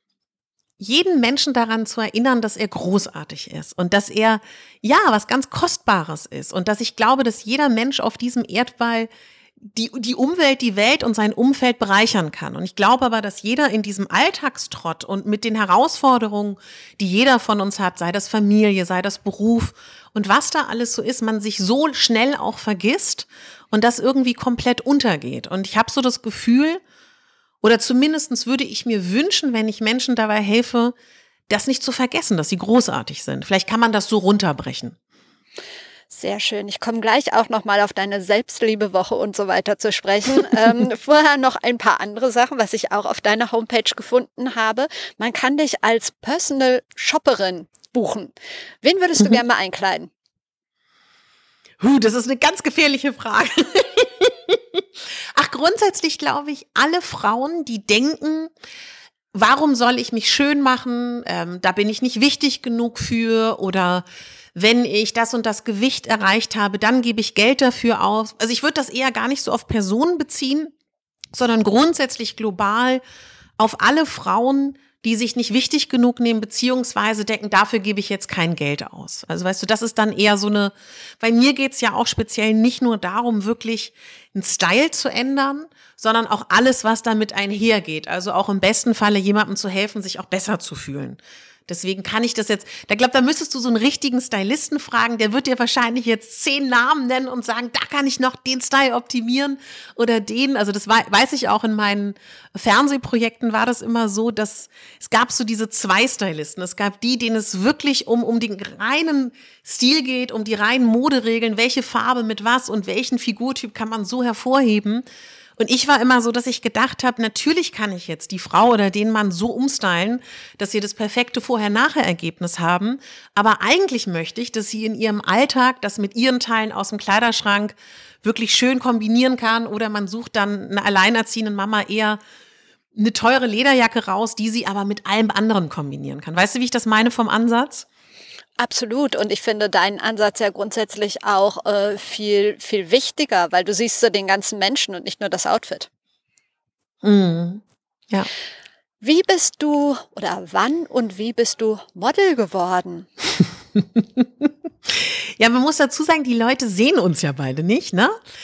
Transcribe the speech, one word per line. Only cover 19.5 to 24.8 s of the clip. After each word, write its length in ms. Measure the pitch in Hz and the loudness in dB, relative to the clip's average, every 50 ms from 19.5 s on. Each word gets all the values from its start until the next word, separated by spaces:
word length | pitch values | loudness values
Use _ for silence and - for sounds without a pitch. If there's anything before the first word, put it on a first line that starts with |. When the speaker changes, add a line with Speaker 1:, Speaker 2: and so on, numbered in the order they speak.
| 233 233 - - - - - - - - - - - | 2 2 0 -2 -6 -10 -20 -20 -20 -20 -16 -8 -4
Speaker 1:
und 140 | 220 202 196 | -2 2 2
was 220 | 202 277 285 - | 2 2 2 2
da 140 | - 320 285 | 0 -2 -2
alles 300 | - - 233 240 233 - | -2 -2 -4 -4 -4 -4
so 80 | - - | -4 -4
ist, 200 | - 262 - 226 | -4 -4 -2 -2
man 180 | 220 220 220 | -2 -2 -2
sich 180 | 202 214 202 - | -4 -4 -4 -2
so 340 | 196 185 233 269 302 320 262 | 0 0 2 2 2 0 0
schnell 420 | - - - 233 220 233 269 285 | 0 0 2 2 2 2 2 0
auch 240 | - - - - - | -2 -4 -6 -8 -6
vergisst 680 | - - 208 175 185 214 277 - - - - - - _ - - - - - - _ _ | -4 -4 -4 -2 0 0 0 0 0 -4 -4 -6 -10 _ -20 -20 -20 -20 -20 -20 _ _
und 140 | - 214 214 | 0 2 2
das 160 | 240 240 240 | 2 2 2
irgendwie 340 | - 247 269 277 254 247 240 | 0 0 2 2 2 0 0
komplett 460 | - - 254 240 233 - 254 240 - | -2 -2 -2 -2 0 0 0 0 0